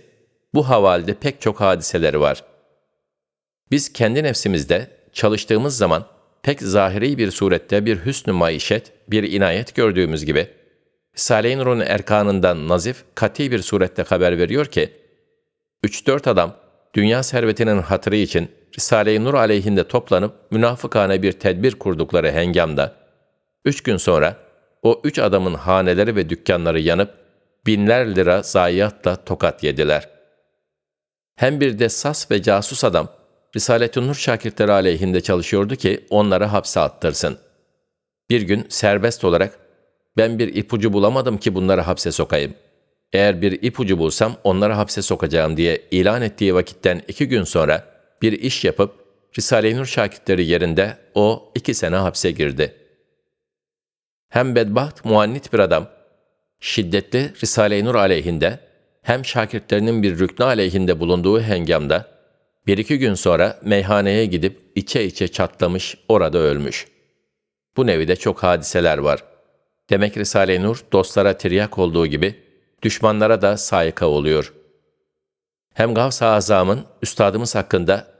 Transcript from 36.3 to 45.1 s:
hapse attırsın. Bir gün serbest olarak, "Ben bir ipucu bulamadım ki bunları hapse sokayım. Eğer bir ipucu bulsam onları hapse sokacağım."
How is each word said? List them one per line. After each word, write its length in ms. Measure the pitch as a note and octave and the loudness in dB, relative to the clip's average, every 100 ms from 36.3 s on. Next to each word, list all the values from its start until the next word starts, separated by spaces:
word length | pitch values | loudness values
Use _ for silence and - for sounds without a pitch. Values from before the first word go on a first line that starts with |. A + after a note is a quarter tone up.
| F#2 G#2 | 2 0
hapse 340 | G#2 - F#2+ | -2 -2 -2
attırsın. 580 | D2 - D#2+ D2+ D#2+ - _ _ _ _ _ _ _ _ - | -2 -2 -4 -2 -4 -6 _ _ _ _ _ _ _ _ -2
Bir 120 | A#2+ | -2
gün 240 | F#2 G#2 - | 0 -2 -4
serbest 540 | - G#2+ G2+ A2+ - | -2 0 2 0 0
olarak, 360 | F#2+ E2+ G2 - _ _ _ _ _ - | 0 2 0 -6 _ _ _ _ _ 0
"Ben 220 | A2+ A2+ | 0 0
bir 160 | A2+ G2 | -4 -4
ipucu 380 | G2+ A2+ A2 | -4 -2 0
bulamadım 440 | G2+ G2+ C3 B2 G#2 | 2 2 2 -2 -2
ki 180 | - F#2+ | -2 0
bunları 260 | F#2 F#2+ | 2 2
hapse 300 | E2 E2 F2 | 0 -2 -4
sokayım. 420 | D#2 D#2 D#2 C#2+ - _ _ _ _ _ | -4 -2 -2 -2 -8 _ _ _ _ _
Eğer 280 | G2 G2+ F#2 | 0 2 2
bir 100 | G2 | -2
ipucu 460 | F#2 A#2+ A#2+ A2 F2+ | -2 -4 -2 -2 0
bulsam 380 | D#2+ - A2 A#2+ | 0 0 -2 0
onları 300 | G2+ F#2 G#2 | 0 2 0
hapse 280 | G#2 G#2 - | 0 -4 -4
sokacağım." 560 | F#2+ | -4